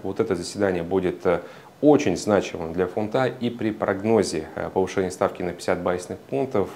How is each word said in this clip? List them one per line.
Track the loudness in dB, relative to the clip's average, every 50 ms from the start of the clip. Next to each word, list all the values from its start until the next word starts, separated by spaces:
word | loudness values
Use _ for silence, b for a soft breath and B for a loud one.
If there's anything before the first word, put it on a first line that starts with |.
| -8
Вот | -6 -2 -2
это | 0 0 0
заседание | -2 -2 -6 -2 0 2 2 2 0 -2
будет, | 0 0 2 2 0 -2 0 0
э, | 0 0 0 B B B B B B B 2 6
очень | 6 6 6 6 2 0
значимым | 0 2 4 4 4 2 0 -6 -8 -8 -6 -2
для | -2 -2
фунта, | 0 0 -4 -4 -2 0 0 0
и | 0 -2 -4 -4 -4
при | -4 -2 -4 -4
прогнозе, | -2 -2 0 0 0 0 2 4 4 4 4 2 0 -4 -6 -6 -8
э, | -8 -8 -2 0
повышения | 0 0 0 0 0 0 -2
ставки | 0 0 0 0 0 -2 -6
на | -6 -6
пятьдесят | -4 -2 -2 -2 0 0
базисных | -2 -2 -2 -4 -8 -10 -12
пунктов | -8 -6 -2 -2 -2 0 0 0 -2 0 -4